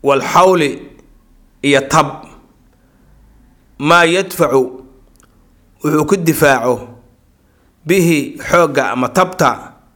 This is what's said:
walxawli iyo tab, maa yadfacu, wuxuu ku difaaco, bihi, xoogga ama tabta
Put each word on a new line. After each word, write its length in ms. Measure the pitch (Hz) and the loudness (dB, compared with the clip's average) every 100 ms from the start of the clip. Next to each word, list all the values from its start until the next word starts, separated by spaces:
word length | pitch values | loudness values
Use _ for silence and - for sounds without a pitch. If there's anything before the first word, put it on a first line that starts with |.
walxawli 640 | 139 139 - 175 185 180 147 - - - _ _ _ _ _ _ | 0 -2 0 2 4 2 -2 -6 -16 -20 _ _ _ _ _ _
iyo 180 | 139 139 135 | 0 0 2
tab, 360 | 160 143 - - - _ _ _ _ _ _ _ _ _ _ _ _ _ _ | -2 -2 -6 -20 -20 _ _ _ _ _ _ _ _ _ _ _ _ _ _
maa 260 | 143 170 170 | 2 4 4
yadfacu, 800 | 175 185 - 151 135 127 - - _ _ _ _ _ _ _ _ _ | 0 -4 -2 0 0 -2 -6 -20 _ _ _ _ _ _ _ _ _
wuxuu 220 | 151 156 151 | -2 -2 0
ku 100 | 196 | 0
difaaco, 580 | 165 151 147 131 120 117 - - _ _ _ _ _ _ _ _ 156 | 0 2 2 2 0 -4 -8 -20 _ _ _ _ _ _ _ _ -2
bihi, 520 | 190 170 160 131 - | 0 2 0 -2 -10
xoogga 540 | - 175 165 139 120 | -2 0 2 0 -2
ama 160 | 123 123 | -4 -2
tabta 640 | 190 185 - 151 120 - - _ | 0 -2 0 -2 -2 -12 -20 _